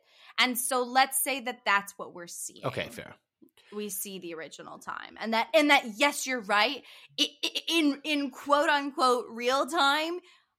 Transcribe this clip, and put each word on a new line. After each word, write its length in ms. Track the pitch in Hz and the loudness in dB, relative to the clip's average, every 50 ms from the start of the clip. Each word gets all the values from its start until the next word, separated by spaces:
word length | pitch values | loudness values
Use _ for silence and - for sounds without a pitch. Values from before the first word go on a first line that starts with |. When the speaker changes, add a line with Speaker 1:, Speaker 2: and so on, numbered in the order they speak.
| _ _ _ _ - - - - | _ _ _ _ -20 -4 0 2
Speaker 1:
And 180 | 233 254 247 | 2 2 2
so 260 | 226 - - 262 247 247 | -2 -4 -2 -2 -2 -2
let's 380 | 240 247 262 262 254 - - | 2 2 2 2 4 2 -2
say 180 | - 285 262 277 | -2 -2 -4 -4
that 200 | 220 254 247 240 - | -4 -8 -8 -4 0
that's 260 | 214 196 202 196 196 - - | 2 2 2 0 -4 -12 -14
what 160 | 175 117 - | -14 -12 -14
we're 120 | 175 170 | -14 -14
seeing. 380 | 170 - - - - - - - | -14 -12 -12 -12 -12 -10 -6 -6
Speaker 2:
Okay, 240 | 135 - 110 82 78 | -4 -4 -4 -6 -6
fair. 240 | - 101 - - - _ _ _ _ _ _ - _ _ _ - | -8 -14 -14 -14 -16 _ _ _ _ _ _ -20 _ _ _ -14
Speaker 1:
We 160 | - 208 208 208 | -10 -8 -8 -8
see 280 | 196 - - 202 190 185 | -8 -8 -10 -10 -12 -12
the 140 | 180 170 165 | -12 -12 -12
original 440 | 160 156 143 - - 165 151 147 147 | -12 -14 -14 -16 -16 -16 -16 -16 -14
time. 380 | - - - - - - - - | -12 -12 -10 -10 -12 -14 -12 -8
And 140 | 202 220 226 | -4 0 0
that, 140 | 220 240 - | 0 2 4
and 160 | - 320 294 294 | 6 6 8 8
that, 140 | 285 269 262 233 196 | 6 6 4 0 -2
yes, 300 | 214 277 285 285 - - | 2 2 2 2 0 -4
you're 140 | 269 262 247 | -4 -4 -4
right. 420 | 196 190 208 208 208 254 285 - - - - - - - _ - | -2 2 2 4 4 2 0 -4 -12 -18 -20 -20 -20 -8 _ -2
I, 60 | 294 - - _ - | -2 -2 -4 _ -8
I, 60 | 330 - 285 - - | -6 -6 -6 -4 0
in, 320 | 320 339 311 285 277 277 - | 2 4 4 2 2 0 -2
in 260 | 311 302 285 285 262 | -2 -2 -2 -2 -4
quote 380 | - - - 277 285 294 302 320 | -8 -6 -2 2 2 4 4 4
unquote 560 | 294 285 277 285 262 - 262 254 247 247 - - | 2 0 0 -4 -2 2 2 4 4 2 0 -6
real 360 | 226 226 240 240 262 277 294 | -8 -4 0 2 2 2 2
time, 540 | 254 320 339 277 277 285 302 311 330 349 359 - - _ _ _ _ _ | 0 2 2 2 4 2 2 0 -2 -4 -6 -10 -14 _ _ _ _ _